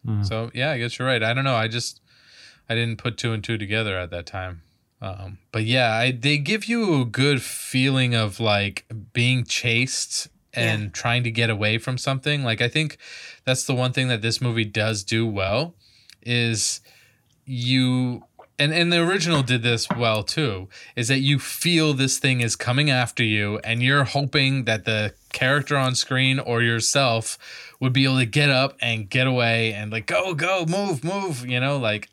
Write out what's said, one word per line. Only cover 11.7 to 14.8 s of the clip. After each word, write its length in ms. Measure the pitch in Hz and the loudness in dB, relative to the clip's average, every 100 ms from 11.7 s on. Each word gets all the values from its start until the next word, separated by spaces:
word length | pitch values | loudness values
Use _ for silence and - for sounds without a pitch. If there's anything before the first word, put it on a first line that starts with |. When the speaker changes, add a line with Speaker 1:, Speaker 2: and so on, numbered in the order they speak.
| 113 | 0
Speaker 2:
from 180 | - 127 | -2 -4
something. 480 | - 135 151 147 | -2 -2 0 0
Like, 160 | 127 110 | 0 0
I 80 | 120 | 0
think 300 | 156 156 - - - - - - | 0 -2 -6 -18 -18 -18 -8 -2
that's 180 | 127 | -2
the 100 | - | 0
one 180 | 123 127 | 0 0
thing 140 | 127 127 | 0 0
that 120 | 117 | 0
this 200 | 113 113 | -2 -2
movie 240 | 127 113 107 | 0 0 -2
does 360 | 107 | 0